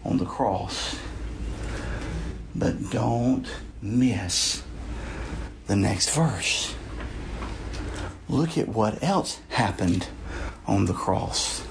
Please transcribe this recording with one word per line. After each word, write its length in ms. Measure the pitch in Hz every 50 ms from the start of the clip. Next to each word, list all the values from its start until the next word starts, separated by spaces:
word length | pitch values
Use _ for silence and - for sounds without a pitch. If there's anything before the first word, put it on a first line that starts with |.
| -
on 140 | - 101 90
the 80 | 90
cross. 720 | 85 - - 135 107 95 90 - - - - - - - - - - - - - - - - - - - - - - - - - - - - - - - - - - - - - - -
But 340 | - - 90 - - - -
don't 560 | - 123 117 120 117 120 120 123 131 131 - - - - - - - -
miss 840 | - 101 113 123 127 127 107 101 98 90 - - - - - - - - - - - - - - - - - - - - - - - - - - - -
the 80 | 104
next 400 | 101 98 92 92 92 - - -
verse. 580 | 147 165 151 110 85 - - - - - - - - - - - - - - - - - - - - - - - - - - - - - - - - - - - - - -
Look 300 | 135 131 160 165 - 160
at 120 | - -
what 340 | 107 110 107 107 107 - -
else 380 | 175 196 185 - - - - - -
happened 580 | - - 120 98 - - 98 90 87 92 - - - - - - - - - - - - -
on 200 | - - 101 98
the 80 | - -
cross. 680 | - - - 92 - - - - - - - - - - -